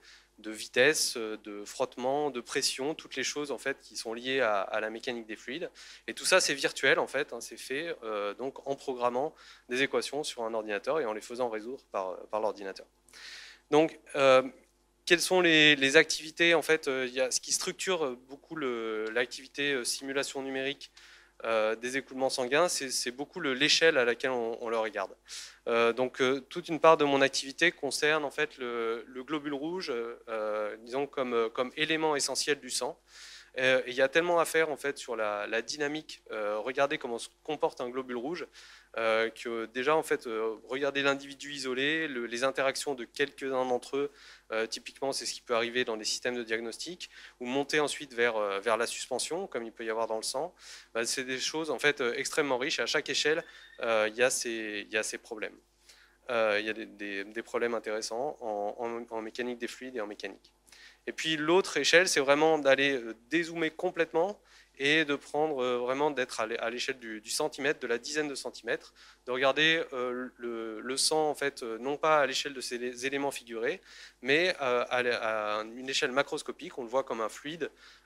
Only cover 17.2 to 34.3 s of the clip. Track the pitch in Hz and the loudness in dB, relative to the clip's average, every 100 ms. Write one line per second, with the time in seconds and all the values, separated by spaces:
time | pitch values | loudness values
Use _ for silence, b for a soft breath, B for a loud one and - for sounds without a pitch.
17.2 | 127 - - - - 175 - 180 143 123 | 0 -2 -2 -2 -2 -6 -2 -2 -2 -4
18.2 | 127 135 - 156 135 117 113 107 110 113 | -12 -20 -12 -6 -4 -2 -2 -4 -2 -2
19.2 | 127 - 131 - 143 135 113 - 139 135 | -2 -6 -10 -4 -2 0 -2 -4 -4 -4
20.2 | 131 139 135 135 135 139 - B B B | -4 -4 -4 -4 -4 -6 -12 B B B
21.2 | B - 113 113 107 113 123 135 127 131 | B -8 0 2 2 0 -2 -4 -4 -2
22.2 | 131 131 123 143 175 - 135 123 127 123 | -2 0 0 2 2 0 -4 -4 -4 -6
23.2 | 143 185 151 127 151 - 165 147 120 117 | -8 -4 -2 2 4 6 6 6 4 2
24.2 | 135 127 113 117 120 113 110 104 95 - | 0 0 -2 -4 -2 -2 0 -2 -6 -8
25.2 | B B B B - 117 117 117 127 - | B B B B 0 4 4 4 0 2
26.2 | 127 135 127 175 165 156 165 160 147 139 | 2 2 -4 -10 -4 6 8 8 6 6
27.2 | 135 - 135 131 170 - 139 - 151 156 | 4 2 -6 2 2 2 -4 0 2 2
28.2 | 143 143 151 - 123 120 113 117 110 127 | 0 -2 -4 -4 -6 -2 -2 -4 -6 -12
29.2 | 127 151 147 139 156 180 160 120 117 120 | -6 -6 -4 -6 -4 -6 -4 -4 -6 -10
30.2 | - 113 107 107 107 110 120 127 143 - | -8 -4 -2 -2 -4 -6 -6 -4 -4 -2
31.2 | 127 117 113 - 127 143 156 160 156 147 | 0 0 0 0 -4 -2 -2 0 0 0
32.2 | 123 127 - 143 127 - 123 - B B | 0 -2 -2 -2 -4 -4 -4 -6 B B
33.2 | B B B - 131 131 123 123 135 165 | B B B 0 4 4 2 2 4 4
34.2 | 175 | 4